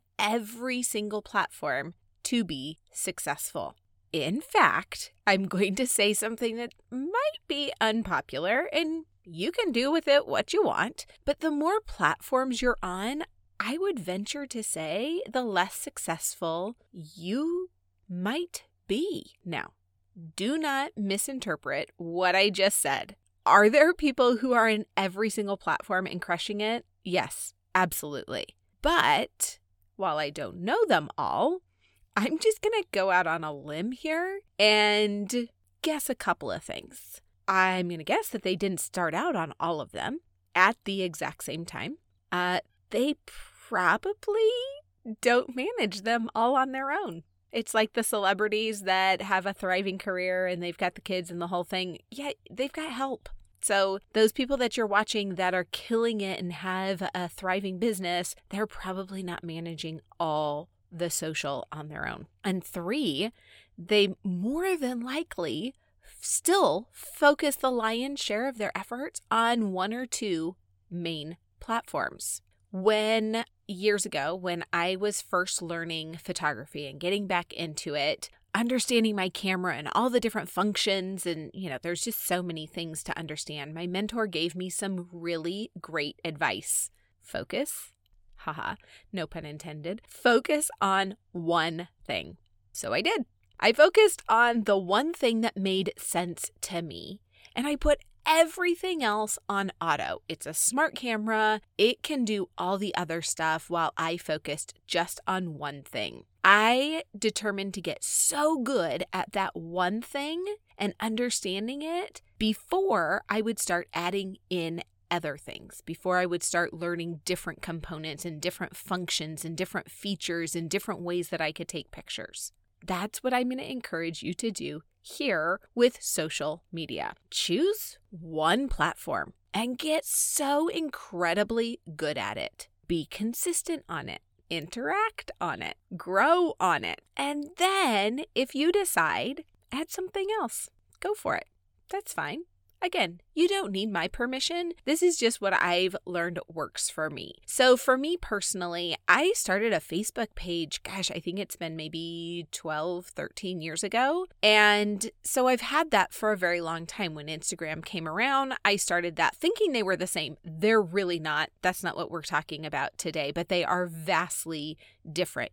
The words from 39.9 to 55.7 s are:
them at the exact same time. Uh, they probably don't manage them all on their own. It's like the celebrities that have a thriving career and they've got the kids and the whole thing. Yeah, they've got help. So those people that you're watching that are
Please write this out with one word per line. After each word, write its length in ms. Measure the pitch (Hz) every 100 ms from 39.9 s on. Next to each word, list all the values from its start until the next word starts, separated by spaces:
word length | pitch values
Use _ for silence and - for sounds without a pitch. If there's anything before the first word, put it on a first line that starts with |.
them 260 | - - 311 _ _ _
at 220 | 175 190 240 208
the 160 | 196
exact 420 | 185 160 135 -
same 220 | - 156 170
time. 320 | - 196 320 _ _ -
Uh, 280 | 180 180 180 - _ -
they 260 | 214 277 - -
probably 1200 | - - _ - 185 180 208 381 415 - 427 440 480 523 571 - _ 233 220
don't 340 | 240 240 - 247
manage 460 | 330 494 214 190
them 280 | 214 233 226 220
all 200 | 233 269
on 160 | 262
their 200 | 269 269
own. 320 | 330 339 165 - _ _
It's 220 | - -
like 200 | 220 214
the 100 | -
celebrities 760 | 226 220 196 196 208 214 220 208
that 400 | 190 190 190 185
have 240 | 190 190 190
a 80 |
thriving 440 | 196 185 185 196 185
career 480 | 208 185 185 185 185
and 160 | 180
they've 160 | 175 -
got 180 | 180 -
the 60 |
kids 300 | - 185 175
and 100 | 175
the 60 | 170
whole 160 | 180
thing. 360 | 175 185 185 160 -
Yeah, 200 | 254 285 - -
they've 200 | 190 277
got 200 | - 311
help. 380 | 240 269 254 - - - -
So 380 | - 196 196 196 _
those 180 | 220 220
people 240 | - 254 277
that 200 | 240 -
you're 100 | 214
watching 480 | 202 214 220 196 180
that 180 | 185
are 140 | 180 175